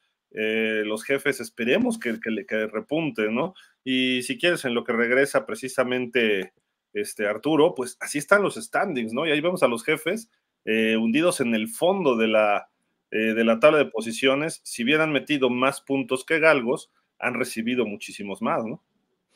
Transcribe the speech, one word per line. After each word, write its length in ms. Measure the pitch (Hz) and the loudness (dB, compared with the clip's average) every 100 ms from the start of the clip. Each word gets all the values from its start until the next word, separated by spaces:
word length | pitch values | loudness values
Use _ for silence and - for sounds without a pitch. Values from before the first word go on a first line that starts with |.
| _ _ _ | _ _ _
Eh, 520 | - 110 110 110 110 104 | -6 -2 0 0 -2 -2
los 180 | 107 | -4
Jefes 360 | 113 139 143 131 | -2 -2 0 -4
esperemos 600 | 117 - 117 170 254 226 | -8 -6 0 2 2 -2
que, 200 | 123 113 | -4 -6
que 120 | 113 | -4
le, 140 | 110 98 | -6 -4
que 220 | 110 107 | -4 -2
repunte, 640 | 107 - 151 160 117 107 | -6 -4 -4 -2 -2 -2
¿no? 260 | 113 165 - - _ | 0 -4 -8 -20 _
Y 380 | 131 131 131 127 | -4 0 0 -2
si 140 | 123 123 | -4 0
quieres, 260 | 175 170 | 0 0
en 100 | 135 | 0
lo 100 | 117 | -2
que 100 | 113 | -2
regresa 520 | 117 117 127 139 139 - | -2 2 2 2 0 -2
precisamente, 1080 | 110 131 - 123 127 123 123 113 101 92 _ _ _ _ | -8 -6 -2 0 0 0 0 2 2 -2 _ _ _ _
este, 340 | 104 101 - 104 | -8 -8 -4 -4
Arturo, 480 | 107 143 156 165 180 | -2 0 4 4 2
pues 220 | 123 - | -8 -8
así 200 | - 143 | -8 -8
están 240 | 143 202 | 2 2
los 120 | 185 113 | 2 -2
standings, 560 | 113 143 202 135 113 | -4 -2 -2 -2 -4
¿no? 140 | 120 165 | -2 0
Y 40 | |
ahí 100 | 151 | 0
vemos 220 | 165 180 | 0 2
a 40 | 131 | 2
los 160 | 117 | 2
Jefes, 480 | 131 156 165 214 - _ _ _ - | -2 -2 -2 -6 -8 _ _ _ -2
eh, 320 | 110 110 113 | 0 2 2
hundidos 440 | 113 131 175 165 | 2 2 2 2
en 140 | 123 113 | 0 -2
el 120 | 110 | -2
fondo 480 | - 165 196 156 117 | 0 2 2 2 2
de 120 | 113 | 2
la, 420 | 110 104 101 - _ _ _ _ | 4 4 2 -2 _ _ _ _
eh, 220 | 110 110 | -2 0
de 100 | 110 | 2
la 160 | 113 113 | 2 6
tabla 200 | 151 156 | 6 6
de 60 | 131 | 2
posiciones. 760 | - 113 113 131 135 156 - | -2 -6 0 2 2 -2 -8
Si 200 | - - | -14 -6
bien 180 | 120 156 | 0 2
han 100 | 156 | 2
metido 380 | 139 117 147 127 | 0 -2 0 2
más 320 | 123 131 139 | 2 0 -2
puntos 440 | - 139 123 131 - | -4 -4 -2 -4 -2
que 140 | 160 | 2
Galgos, 520 | 160 147 117 156 - _ _ _ | 4 4 2 -4 -6 _ _ _
han 160 | 120 117 | -4 -4
recibido 500 | 123 113 113 127 107 | -4 -4 -2 0 -2
muchísimos 560 | 104 - - 101 95 | -4 -12 -12 -10 -6
más, 240 | 120 160 113 | -2 -2 -4
¿no? 180 | 151 _ _ _ _ _ | -10 _ _ _ _ _